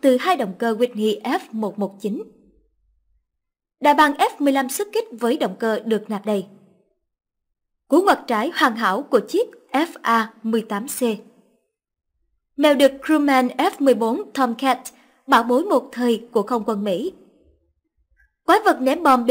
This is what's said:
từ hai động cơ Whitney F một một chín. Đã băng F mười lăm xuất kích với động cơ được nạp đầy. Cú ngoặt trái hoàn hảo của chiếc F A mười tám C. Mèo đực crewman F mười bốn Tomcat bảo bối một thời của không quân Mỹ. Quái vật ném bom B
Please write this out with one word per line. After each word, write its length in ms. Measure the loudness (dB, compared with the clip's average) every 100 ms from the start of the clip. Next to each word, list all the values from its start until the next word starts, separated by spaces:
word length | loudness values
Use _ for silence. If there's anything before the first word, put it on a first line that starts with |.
từ 160 | 2 2
hai 200 | 2 -2
động 160 | -2 -4
cơ 180 | -4 0
Whitney 420 | -2 0 -2 -2
F 180 | -4 -6 -6
một 280 | -8 -6 -4
một 220 | -6 -6
chín. 220 | -6 -6 -10 _ _ _ _ _ _ _ _ _ _ _ _ _ _ _
Đã 120 | 2
băng 200 | 4 2
F 160 | 2 -2 0
mười 140 | 0
lăm 160 | 2 -2
xuất 180 | -6 -4
kích 140 | -4 -6
với 260 | -4 -2 0
động 180 | -4 -4
cơ 200 | -4 -4
được 300 | -2 -4 -4
nạp 160 | -8 -4
đầy. 200 | -4 -6 -16 _ _ _ _ _ _ _ _ _ _ _ _ 0
Cú 140 | 2
ngoặt 180 | 4 2 0
trái 240 | -4 -2
hoàn 220 | 0 0 2
hảo 260 | -2 -2
của 180 | 0 -2
chiếc 280 | 0 -2 -2 -8 _
F 160 | -2 -2 -4
A 320 | -2 0 -2 -8
mười 180 | -4 -4
tám 260 | -4 -8 -8
C. 140 | -4 -4 -4 -10 _ _ _ _ _ _ _ _ _ _ _ _ 0
Mèo 180 | 2 4
đực 160 | 4 2
crewman 540 | 0 0 2 2 0 0
F 160 | -2 2
mười 140 | 2
bốn 380 | 2 0 -4 -6
Tomcat 480 | -4 -2 -2 -2 -2 -6 -20 _ _ 0
bảo 160 | 2
bối 200 | 4 0
một 260 | 2 0 0
thời 360 | -4 -2 -2 -2
của 100 | -4
không 220 | -2 -4 -4
quân 180 | -4
Mỹ. 300 | -4 -4 -6 -12 _ _ _ _ _ _ _ _ _ _ _ _ 2
Quái 140 | 4 4
vật 160 | 2
ném 220 | 0 2
bom 220 | 4 4
B 40 | 4